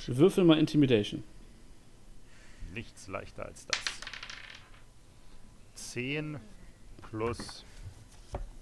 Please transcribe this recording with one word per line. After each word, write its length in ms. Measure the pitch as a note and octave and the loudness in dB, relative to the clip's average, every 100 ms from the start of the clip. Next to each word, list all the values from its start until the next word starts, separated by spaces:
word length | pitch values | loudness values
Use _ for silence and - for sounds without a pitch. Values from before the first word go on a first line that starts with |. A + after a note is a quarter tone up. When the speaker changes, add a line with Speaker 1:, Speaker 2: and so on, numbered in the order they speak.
| - | -2
Speaker 1:
Würfel 340 | B2 F3+ F#3+ | 6 6 8
mal 140 | E3+ D#3 | 8 8
Intimidation. 640 | D#3 D3+ C#3 A2+ G#2 - - - - - - - - - - - - - - - E2+ | 8 6 8 8 4 -2 -8 -14 -18 -18 -20 -20 -20 -20 -18 -16 -16 -18 -18 -12 -8
Speaker 2:
Nichts 320 | G2 - - - | -8 -10 -12 -8
leichter 400 | G2 G#2 - - | -8 -8 -10 -10
als 200 | - - | -10 -4
das. 100 | - - - - - - - - - - - - - - - - - - - - - | -4 -4 -8 -10 -12 -12 -14 -14 -16 -16 -18 -18 -20 -20 -18 -16 -16 -16 -18 -20 -14
Zehn 640 | - - B2+ D3+ D3+ D3+ - - - - - - - | -10 -4 -2 -2 -4 -6 -10 -16 -16 -18 -16 -14 -8
plus, 560 | A2 A2+ A#2+ - - - - - - - - - - - - | -2 -2 -2 -8 -12 -14 -14 -14 -14 -18 -18 -8 -8 -6 -10